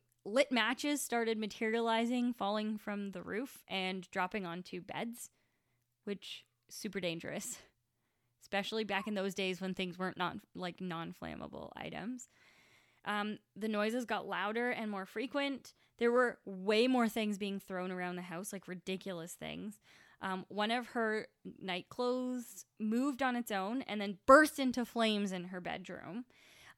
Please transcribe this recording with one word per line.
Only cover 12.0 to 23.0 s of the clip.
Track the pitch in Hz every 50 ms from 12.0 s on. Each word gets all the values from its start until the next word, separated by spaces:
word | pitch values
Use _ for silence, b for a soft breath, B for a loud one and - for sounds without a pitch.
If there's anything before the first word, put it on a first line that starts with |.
| 180 220 254 247 - b b b b b b b b b b b b b b b b
Um, | - 208 208 208 214 208 - _ _ _
the | 185 208 226
noises | 214 208 208 220 226 254 240
got | 214 226 196 - 196
louder | 190 170 190 208 220 233 240 247
and | 240 - 226 214
more | 202 190 190
frequent. | - - - 254 254 - 285 277 277 277 247 - - b b b b b -
There | 233 240
were | 240 247 254 240 - - _
way | 202 196 185 185 202 214 214 240 254
more | 262 247 233 220
things | - 233 214 214 208 185
being | 208 196 196 196
thrown | - - 190 180 180 185
around | 185 180 180 180 180
the | 180
house, | 175 175 170 170 208 -
like, | - 190 - -
ridiculous | 185 180 - - 185 185 - 196 185 170 160 175 -
things. | - 156 156 151 165 185 214 208 - B B B B B B B B
Um, | - 190 190 190 180 _
one | - 202 208 214
of | 233 247 240 -
her | - 240 226 220 214 220 - - _ _ _ - - -
night | - 190 180 180 - _
clothes | - - 247 247 254 254 254 254 254 247 233 - - - - _ _ _
moved | 220 214 220 240